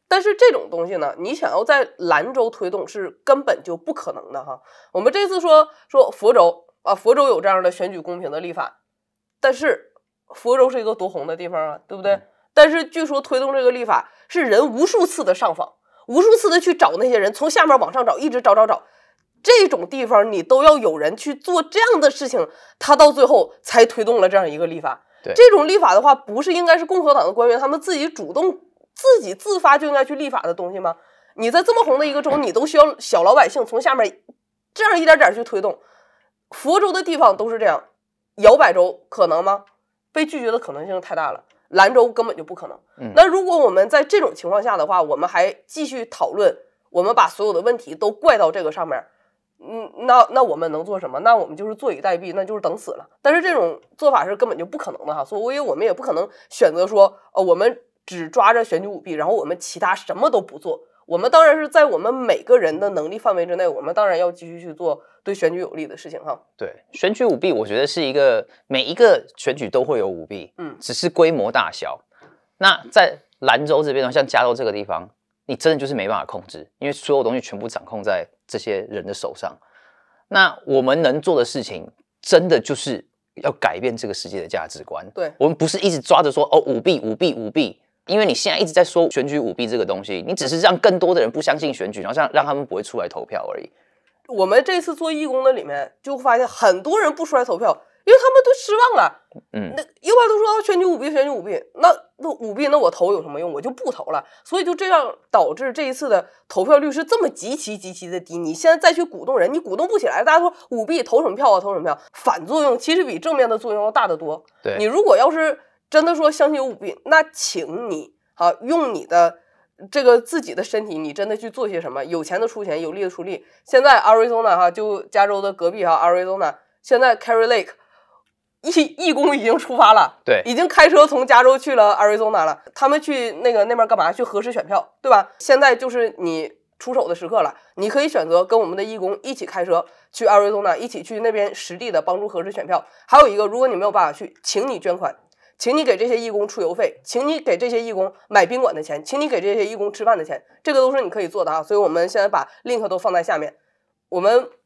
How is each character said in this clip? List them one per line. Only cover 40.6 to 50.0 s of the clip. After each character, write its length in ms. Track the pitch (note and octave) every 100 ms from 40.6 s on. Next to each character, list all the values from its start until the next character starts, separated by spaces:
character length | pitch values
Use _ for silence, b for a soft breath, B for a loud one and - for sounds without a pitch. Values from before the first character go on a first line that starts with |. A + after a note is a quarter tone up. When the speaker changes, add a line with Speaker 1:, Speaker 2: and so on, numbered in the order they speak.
| G#3
Speaker 1:
能 120 | C#3+ F3+
性 140 | F#3
太 140 | F3+
大 180 | E3 D3
了， 100 | - _ _ _
兰 260 | F#3 G3
州 120 | B3+ A#3
根 140 | A3+ A3+
本 100 | E3
就 80 |
不 100 | D#3
可 140 | - D#3+
能。 100 | - _ _
Speaker 2:
嗯。 140 | A#3 D4
Speaker 1:
那 100 | F4+
如 160 | F#4
果 140 | F4+ E4+
我 140 | B3
们 180 | F#3 G#3
在 160 | D4
这 160 | C#4+ G#4
种 140 | B3
情 160 | - F3
况 120 | G3+
下 140 | A#3 F#3+
的 100 | D3+
话， 160 | F#3
我 140 | D#3 C#3+
们 100 | F3
还 240 | F3 F3+ - _
继 200 | D#4 D4
续 180 | B3+
讨 280 | A#3 - -
论， 220 | F#3 F#3+ - _ _ _
我 120 | F3
们 120 | F#3+
把 120 | A#3 F3
所 200 | - G#3
有 40 |
的 120 | E3+
问 160 | A3 A#3+
题 160 | -
都 160 | D#3 G#3
怪 260 | G3+ E4 E3
到 160 | D#3+
这 100 | F#3
个 80 | D#3
上 160 | F#3 D#3+
面， 160 | C3 - _ _ _ _ _
嗯， 320 | C3+ A3+ A3 -